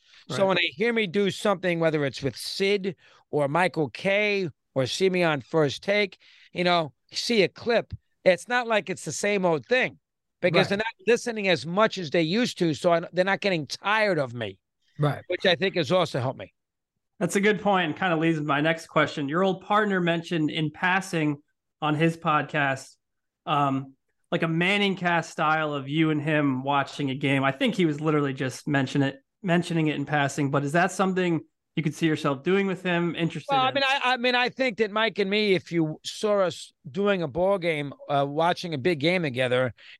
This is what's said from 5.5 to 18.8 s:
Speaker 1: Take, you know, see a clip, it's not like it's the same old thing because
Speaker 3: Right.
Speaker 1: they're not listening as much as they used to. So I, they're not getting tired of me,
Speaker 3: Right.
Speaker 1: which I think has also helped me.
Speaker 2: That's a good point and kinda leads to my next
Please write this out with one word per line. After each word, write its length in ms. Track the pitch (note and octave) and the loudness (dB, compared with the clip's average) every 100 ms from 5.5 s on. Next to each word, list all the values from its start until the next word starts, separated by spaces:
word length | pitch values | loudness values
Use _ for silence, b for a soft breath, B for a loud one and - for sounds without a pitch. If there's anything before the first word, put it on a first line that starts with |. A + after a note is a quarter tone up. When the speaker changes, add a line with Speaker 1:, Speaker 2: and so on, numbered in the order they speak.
| D#3+ C#3+ - | 0 0 0
Speaker 1:
Take, 340 | - G#3 G3 - b b b | -2 0 0 -6 b b b
you 100 | - | -2
know, 300 | F3 F3 D3+ - _ | 2 2 0 -8 _
see 320 | - - A#3 | -6 0 2
a 40 | E3 | 2
clip, 460 | - A3+ A3 - - _ _ | 0 -2 0 -2 -10 _ _
it's 240 | F#3 F3 - | 2 2 0
not 200 | B3 A3+ | -2 0
like 220 | G#3+ - | 0 -2
it's 140 | F3 | -6
the 80 | D#3+ | -8
same 340 | - G3+ G#3 | -4 -2 2
old 200 | F3+ D#3 | 2 0
thing 320 | - B3+ F3+ G2 _ _ _ _ | 0 0 0 -6 _ _ _ _
because 160 | F3+ F3 | 2 2
Speaker 3:
Right. 40 | - | 2
Speaker 1:
they're 80 | G3+ | 0
not 300 | A3 - F#3+ | -4 -4 0
listening 400 | A#3 A#3+ A3 G3 | 0 0 -2 0
as 180 | D#3 | 0
much 320 | D3 F#3 A3 F#3+ | 0 0 0 0
as 140 | D#3 | -2
they 100 | F3 | 0
used 360 | D#3+ G#3+ B3 - | 2 0 -2 0
to. 140 | E3+ | 0
So 200 | C#3+ F3+ | 2 2
I, 80 | E3+ F3 | 2 0
they're 140 | E3+ | -2
not 160 | F#3+ G3 | 0 0
getting 240 | G3+ E3+ C#3 | 0 -2 -4
tired 520 | - F#3+ A3 G#3+ D#3+ | -6 -2 0 2 0
of 140 | B2+ | -2
me, 260 | A#2+ G#2+ F#2 _ _ _ - | -6 -8 -10 _ _ _ -4
Speaker 3:
Right. 240 | D3 - - | -2 -2 -6
Speaker 1:
which 180 | F3+ | 0
I 100 | F#3+ | 0
think 200 | E3 F#3+ | 2 0
has 160 | F3 C3 | -2 0
also 280 | F#3 E3 C#3 | 0 0 -2
helped 200 | B2+ A2+ | -4 -6
me. 140 | F#2+ _ _ _ _ _ _ - | -14 _ _ _ _ _ _ -6
Speaker 2:
That's 160 | F3+ | -2
a 60 | G3+ | 2
good 200 | G#3 G3 | 2 2
point 260 | G3+ F#3 D#3+ | 2 2 0
and 100 | C#3+ | -2
kinda 180 | F#3 | 0
leads 220 | D#3+ E3 D#3 | 2 2 0
to 60 | |
my 180 | D3 C#3+ | 0 0
next 260 | D#3+ E3 | 0 -2